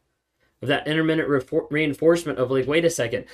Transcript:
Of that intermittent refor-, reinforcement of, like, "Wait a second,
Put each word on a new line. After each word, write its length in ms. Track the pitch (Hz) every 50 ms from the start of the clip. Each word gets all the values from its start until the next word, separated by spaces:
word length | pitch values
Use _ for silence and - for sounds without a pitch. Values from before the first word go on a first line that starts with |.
| _ _ _ _ _ _ _ _ _ _ _ -
Of 60 | 113
that 180 | 127 143 123 -
intermittent 420 | 147 156 160 160 156 160 160 -
refor-, 440 | - 147 135 - - 151 160 160 -
reinforcement 680 | 147 151 156 147 135 - 156 165 175 165 170 151 -
of, 140 | - 127 117
like, 160 | 135 131 123
"Wait 180 | 135 147 170 170
a 40 | 160
second, 340 | - - 120 110 113 101 - -